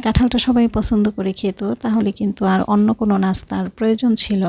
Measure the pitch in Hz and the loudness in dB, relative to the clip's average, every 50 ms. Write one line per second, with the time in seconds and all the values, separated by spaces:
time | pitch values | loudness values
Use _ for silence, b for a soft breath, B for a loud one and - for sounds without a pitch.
0 | - 220 214 - 247 240 - 233 - 262 247 240 233 226 - 214 208 - 233 208 | -2 0 2 2 2 2 2 0 0 2 2 2 2 2 0 -2 -2 0 0 2
1 | 208 214 208 - 190 190 190 - - 196 190 - 208 202 240 - - 233 220 226 | 2 0 -2 -2 -4 -4 -4 -4 -4 -6 -4 -4 -6 -6 -6 -4 -4 -2 0 0
2 | 214 202 190 - 214 196 196 - 202 190 190 190 - - 208 208 208 214 226 - | 0 -2 -2 -2 -4 -6 -4 -2 0 0 2 0 0 0 2 2 2 2 0 0
3 | 240 208 202 190 190 190 185 - - - 196 190 185 180 - - 226 220 226 220 | 0 0 2 2 2 0 0 -2 -4 -6 -6 -6 -6 -6 -6 -2 0 0 0 0
4 | 254 240 220 - - - 208 190 190 | 2 0 2 2 2 0 0 0 0